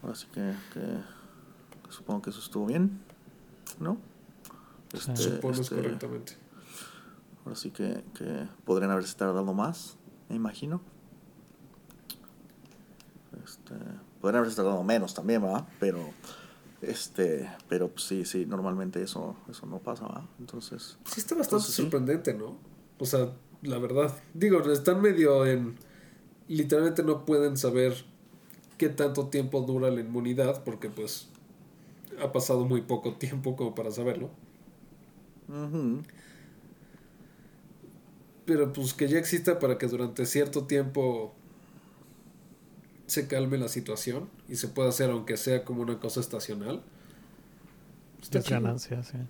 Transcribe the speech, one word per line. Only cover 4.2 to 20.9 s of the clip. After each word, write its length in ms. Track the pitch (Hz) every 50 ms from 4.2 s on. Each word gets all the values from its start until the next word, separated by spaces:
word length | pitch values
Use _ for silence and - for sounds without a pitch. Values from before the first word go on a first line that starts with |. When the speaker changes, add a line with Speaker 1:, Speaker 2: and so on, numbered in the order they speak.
| - - - - - - - - - - - - - - -
Speaker 2:
Sí. 180 | - - 139
Speaker 1:
Este, 240 | 123 117 92 90 90
Speaker 3:
Supones 240 | 87 - 131 127 131
Speaker 1:
este, 160 | 127 127 -
Speaker 3:
correctamente. 580 | - 139 143 - - - 120 123 120 120 - - - - - - - - - - - - - - - - - - - - - - - -
Speaker 1:
ahora 100 | - 113
sí 160 | - - 104
que, 320 | - - 101 98 - 98 - - -
que 340 | - - 78 78 69 71 - - - -
podrían 260 | - 113 98 95 98
haberse 240 | 98 95 92 95 -
tardado 380 | - 98 95 92 92 95 98 95
más, 420 | 98 107 147 170 - - - - - - - - - - -
me 60 | -
imagino. 460 | 117 113 107 101 - 139 147 165 180 - - - - - - - - - - - - - - - - - - - - - - - - - - - - - - - - - - - - - - - - - - - - - - - - - - - - -
Este, 300 | - - - - - - - - - - - - - - -
podrían 200 | - 98 107 123
haberse 160 | 120 113 110
tardado 260 | 107 95 95 101 92 90
menos 300 | 98 113 113 95 90 -
también, 280 | - 82 101 117 113
¿verdad? 260 | 101 92 95 - - - - -
Pero, 200 | - 98 90 87 82 76 - - - - - - - - - - - - - -
este, 680 | - - 110 - - - - - 92 85 80 71 64 - - - - -
pero, 200 | 87 90 90 87
pues, 140 | - - -
sí, 200 | - 95 95 90
sí, 200 | - - 92 87
normalmente 560 | 76 101 95 95 95 92 95 95 92 92 90
eso, 340 | 92 95 - 92 82 85 - - - -
eso 160 | 113 - -
no 140 | - - 95
pasa, 280 | - 120 120 123 113
¿verdad? 160 | - - - 165 - - -
Entonces, 580 | 120 123 - 120 113 - - - - -